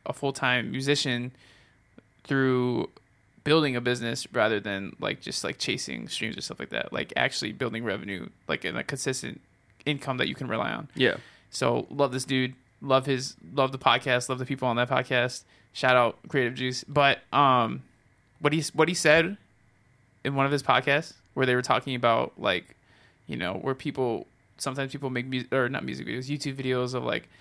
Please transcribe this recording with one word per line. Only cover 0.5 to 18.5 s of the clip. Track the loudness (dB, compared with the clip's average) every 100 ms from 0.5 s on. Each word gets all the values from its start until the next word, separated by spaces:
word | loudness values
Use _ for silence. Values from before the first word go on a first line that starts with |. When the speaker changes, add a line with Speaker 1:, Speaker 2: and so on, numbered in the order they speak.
| 0 0
Speaker 1:
musician | -2 0 0 0 -2 -4 -10 -20 -20 _ _ _ -20 _ _
through | -2 2 4 4 2 0 -4 -8 _ _ _ _
building | 2 4 4 0
a |
business | 0 0 -2 -4 -4
rather | 2 2 2
than, | -2 -6 -8 -6
like, | -6 -4
just, | -6 -6
like, | -6 -4
chasing | -4 -4 -6 -10 -8
streams | -6 -6 -8
or |
stuff | -10 -10
like | -8
that. | -6 -4
Like, | -6 -4 -2
actually | -2 -2 -6
building | -4 -6 -4
revenue, | -4 -6 -6 -10 -10 -12 -6
like, | -4 -4
in | -6
a |
consistent | -6 -4 -4 -4 -6 -12 -18 _ _ _ -6
income | -4 -4 -2
that | -2
you | -4
can | -4
rely | -4 -2
on. | -4 -8
Speaker 2:
Yeah. | 2 2 2 -6 -20 _
Speaker 1:
So | -2 0 0 -2
love | 0 0
this | 0 -2
dude. | 0 0 -4 _ _
Love | 2 2 4
his, | -2 -2 -12 -6
love | 0 0
the | 2
podcast. | 4 4 4 0 0
Love | -4
the | -4
people | -2 0
on | 0
that | 2
podcast. | 0 0 0 0 -2 -14 _ _
Shout | 0 4 6
out | 4 0 -2
Creative | 0 0
Juice. | 0 -4 -4 -2
But, | 4 4 4 0
um, | 4 6 6 4 -2 -10 _ _ _ _ _
what | 0